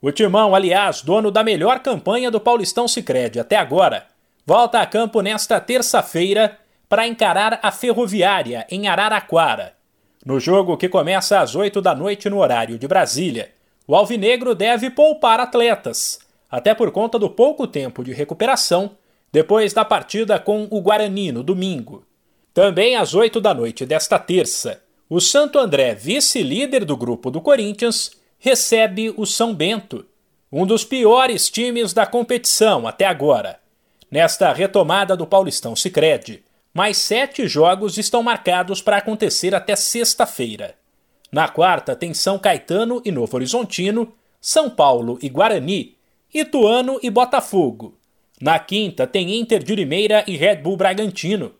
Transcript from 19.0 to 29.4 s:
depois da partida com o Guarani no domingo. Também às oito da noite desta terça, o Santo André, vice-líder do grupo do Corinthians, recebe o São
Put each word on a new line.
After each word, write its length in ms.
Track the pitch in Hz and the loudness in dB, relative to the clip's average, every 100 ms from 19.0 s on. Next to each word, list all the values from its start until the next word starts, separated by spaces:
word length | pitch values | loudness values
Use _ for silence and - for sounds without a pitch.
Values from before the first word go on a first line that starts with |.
| _ _ _ | _ _ _
depois 400 | 151 156 214 214 | 0 4 2 2
da 140 | 208 214 | 0 0
partida 520 | 214 - 202 220 190 | 0 -2 -6 0 0
com 300 | - 214 214 | 0 -4 -2
o 120 | 214 | -2
Guarani 500 | 180 214 208 190 190 | 2 2 0 -4 -6
no 120 | 117 | -6
domingo. 600 | 139 185 190 160 113 98 _ _ _ _ _ | -4 -4 -4 -6 -12 -20 _ _ _ _ _
Também 440 | - 196 175 233 247 | 2 2 4 2 2
às 160 | 175 | 0
oito 260 | 180 226 226 | 2 2 2
da 140 | 208 | 0
noite 320 | 143 117 - 131 | 0 -4 -6 -4
desta 340 | 156 - - | -2 0 -2
terça, 640 | - 180 151 - 117 98 _ _ _ | 0 0 0 -4 -8 -12 _ _ _
o 80 | 170 | -2
Santo 380 | - 285 294 294 | 2 2 2 2
André, 380 | 233 139 127 110 | 2 2 2 0
vice-líder 880 | 120 240 - 262 143 185 277 262 175 | -4 -2 0 -2 -2 -2 -2 -2 -2
do 100 | 131 | -4
grupo 360 | 120 117 131 | -4 -6 -6
do 100 | 147 | -4
Corinthians, 680 | 220 277 208 - 233 220 - _ _ _ | 2 2 2 -2 -2 -2 -6 _ _ _
recebe 760 | 254 254 - 226 220 190 220 208 | 0 0 2 2 2 0 -6 -4
o 80 | 208 | -6
São 300 | - | -2